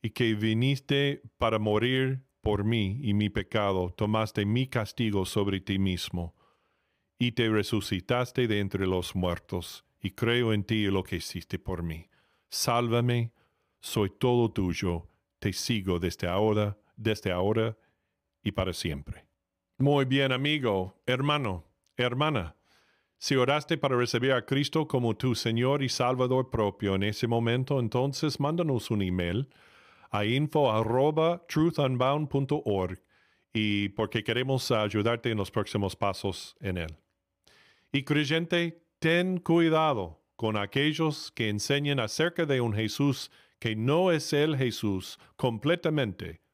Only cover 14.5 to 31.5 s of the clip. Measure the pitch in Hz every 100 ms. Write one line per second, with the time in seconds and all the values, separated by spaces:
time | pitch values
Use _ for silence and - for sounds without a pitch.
14.5 | - 92 85 92 85 - _ _ _ 104
15.5 | 92 - 117 95 87 87 - 87 92 110
16.5 | 107 104 104 _ - 110 107 - 90 95
17.5 | 110 113 110 _ _ _ _ _ _ -
18.5 | 98 95 85 87 73 - - _ _ _
19.5 | _ _ _ 139 143 131 135 139 127 143
20.5 | 151 127 98 92 - - 127 143 147 123
21.5 | 90 - _ _ - 123 123 151 139 85
22.5 | - _ _ _ _ _ _ - 135 123
23.5 | 147 143 165 139 127 123 120 127 131 -
24.5 | 139 139 160 156 135 120 107 131 117 117
25.5 | 113 127 143 135 - 123 127 127 131 131
26.5 | 113 104 - 101 95 101 104 117 117 117
27.5 | 123 131 143 117 123 135 135 156 - 139
28.5 | 170 165 127 - 107 95 90 87 95 135
29.5 | _ - - - - - 104 104 127 151
30.5 | 151 139 107 110 123 143 156 165 175 -